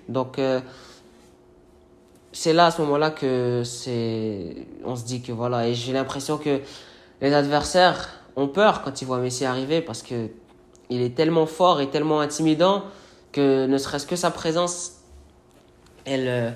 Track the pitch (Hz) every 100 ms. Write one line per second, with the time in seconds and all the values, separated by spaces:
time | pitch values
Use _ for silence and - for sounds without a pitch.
0 | - 127 127 139 135 131 127 - - -
1 | - - - - - - - - _ -
2 | _ _ _ - 165 165 170 165 147 143
3 | 156 156 135 127 123 123 120 - 131 120
4 | 113 113 110 101 85 - - - - 120
5 | 117 123 123 113 120 120 117 120 120 131
6 | 135 143 139 151 151 139 139 - - -
7 | - - 139 147 143 147 143 185 180 151
8 | - - - 127 139 165 208 - 139 135
9 | 131 127 123 127 135 127 131 160 127 113
10 | - 120 110 - - - - - - 123
11 | 123 123 160 165 156 - 180 151 135 147
12 | 156 151 147 - 160 156 180 196 - -
13 | - - - 143 139 135 131 135 135 143
14 | - 175 175 165 165 160 175 - - -
15 | - - - _ _ - _ _ - -
16 | - 135 127 123 117